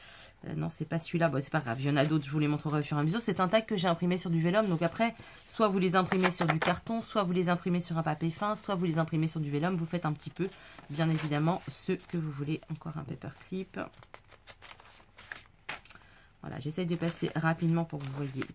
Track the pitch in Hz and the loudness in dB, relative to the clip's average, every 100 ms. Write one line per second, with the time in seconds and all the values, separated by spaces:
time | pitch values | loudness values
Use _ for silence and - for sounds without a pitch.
0 | - - - - - 156 156 - 156 165 | -18 -18 -20 -16 -8 -4 -4 -4 -4 -4
1 | - 165 165 135 135 156 131 120 139 143 | -2 2 2 2 -2 -2 -2 -2 2 4
2 | 147 156 135 151 147 147 151 147 143 151 | 4 2 0 0 2 0 0 -2 0 0
3 | 151 214 226 180 185 220 226 208 180 165 | 2 0 0 2 2 2 2 0 2 2
4 | 175 180 175 165 170 202 214 160 170 - | 2 0 2 2 4 4 4 2 2 2
5 | 233 226 - - - - 214 190 185 185 | 0 0 -14 -20 -8 2 4 6 4 4
6 | 180 190 185 175 165 160 175 175 - 226 | 2 2 0 2 2 2 2 0 -2 -4
7 | 220 226 185 180 180 175 190 175 175 165 | -2 0 2 2 2 2 2 0 0 -2
8 | 160 156 165 160 208 214 - 190 180 160 | 0 0 -2 0 -2 -2 -2 0 2 2
9 | 160 160 160 160 143 143 170 185 165 175 | 2 2 2 0 -2 0 2 0 0 -2
10 | 156 147 - - 190 - - - - 143 | -2 -4 -8 -4 -4 -6 -18 -20 -8 0
11 | 160 156 151 147 156 185 - - - 185 | 2 2 0 2 2 2 -4 -6 -4 -4
12 | - 175 156 139 143 151 - 156 165 156 | -2 -4 -4 -4 -4 -4 -6 -10 -8 -8
13 | 143 - - - - 185 185 - - - | -8 -10 -10 -12 -10 -8 -8 -8 -10 -12
14 | - - - - - - - - - - | -20 -20 -20 -20 -20 -20 -20 -20 -20 -20
15 | - - - - - - - - - - | -20 -20 -16 -16 -16 -18 -14 -12 -14 -20
16 | - - - _ 147 - 143 160 175 170 | -20 -20 -20 _ -10 -6 -6 -2 -2 0
17 | 170 165 - 156 160 165 165 165 165 147 | -2 -2 -2 2 2 2 2 2 0 -6
18 | 139 135 143 131 - | -6 -4 -4 -4 -6